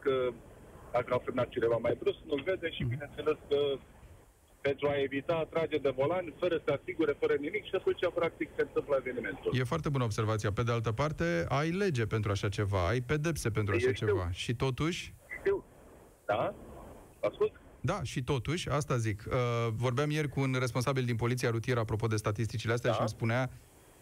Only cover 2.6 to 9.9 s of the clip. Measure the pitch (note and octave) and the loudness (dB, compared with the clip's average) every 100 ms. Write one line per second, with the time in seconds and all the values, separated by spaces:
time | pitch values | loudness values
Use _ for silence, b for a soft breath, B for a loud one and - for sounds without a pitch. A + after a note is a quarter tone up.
2.6 | E3 - C3 C3+ C#3+ - D3 D3+ - C#3+ | -4 -4 -2 -4 -6 -4 -2 -2 0 2
3.6 | C#3+ C3+ - - - - - _ _ - | 2 -2 -8 -20 -20 -20 -20 _ _ -4
4.6 | C#3 C#3 C#3+ C#3+ C#3 C#3 C3+ E3 D#3 D#3+ | -2 0 0 2 0 -2 0 0 0 0
5.6 | D#3 D3 C3+ C3 C#3+ F3+ F3 - F3 D#3+ | 0 0 0 2 2 0 -4 -2 0 0
6.6 | - C#3 - - D#3 C#3+ D#3 D3 - - | 0 -2 -2 0 2 2 2 2 0 -4
7.6 | - F#3+ F#4+ - F3 E3 E3 - D#3+ - | -2 -2 0 2 0 0 -2 -2 -4 -2
8.6 | D3 D#3+ D3+ C#3 B2+ B2+ A2+ - - B2 | -2 -2 0 0 0 -4 -6 -4 0 0
9.6 | B2 E3 D#3 | 0 0 0